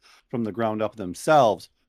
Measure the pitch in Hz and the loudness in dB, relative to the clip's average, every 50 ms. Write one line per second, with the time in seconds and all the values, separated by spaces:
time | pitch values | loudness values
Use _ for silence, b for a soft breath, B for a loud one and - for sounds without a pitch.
0 | b b b b b _ - 120 117 107 92 110 117 110 107 110 110 104 - - | b b b b b _ -6 -6 -6 -6 -4 -4 -4 -4 -2 -2 -4 -6 -6 -8
1 | 101 90 87 - - - 156 147 131 113 98 87 - - _ _ _ | -10 -10 -10 -8 0 2 4 6 6 4 2 0 -6 -20 _ _ _